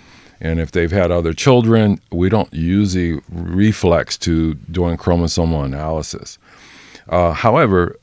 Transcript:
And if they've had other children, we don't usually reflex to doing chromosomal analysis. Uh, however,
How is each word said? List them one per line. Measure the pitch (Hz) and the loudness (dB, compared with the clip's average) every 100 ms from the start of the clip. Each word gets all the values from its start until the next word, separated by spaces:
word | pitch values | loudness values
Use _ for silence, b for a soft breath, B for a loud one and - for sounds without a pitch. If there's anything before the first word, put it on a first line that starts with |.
| B B B B | B B B B
And | 80 82 | -4 -4
if | 78 | -2
they've | 87 85 | -2 0
had | 98 85 | 0 0
other | 87 82 | 0 -2
children, | 78 139 123 113 113 104 98 - | 0 2 4 4 4 4 0 -4
we | 85 92 | -2 0
don't | 104 - | 0 -2
usually | 80 85 98 101 92 85 73 - | -4 -2 0 0 0 -2 -4 -8
reflex | 85 87 90 107 104 90 82 - - | -12 -4 2 2 2 2 2 0 -6
to | 87 82 80 73 - | -2 0 0 -4 -8
doing | 87 87 82 | -4 -2 -2
chromosomal | 92 85 82 - 82 80 | 0 0 0 0 -2 -2
analysis. | 69 69 78 80 73 - - - B B B B B B - | -4 -6 -6 -6 -8 -14 -16 -20 B B B B B B -4
Uh, | 87 85 | 0 0
however, | 78 110 135 120 92 87 - | 2 2 2 2 2 0 -4